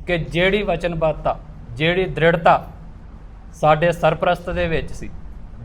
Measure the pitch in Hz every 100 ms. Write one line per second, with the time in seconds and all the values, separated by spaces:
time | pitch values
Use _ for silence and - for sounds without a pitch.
0 | - 175 143 147 185 202 190 170 175 170
1 | 160 147 147 - - - - 117 156 180
2 | 185 147 165 170 170 151 - - - -
3 | - - - - - - 151 156 175 170
4 | 160 - 190 170 - 175 175 156 127 -
5 | 107 - - - - -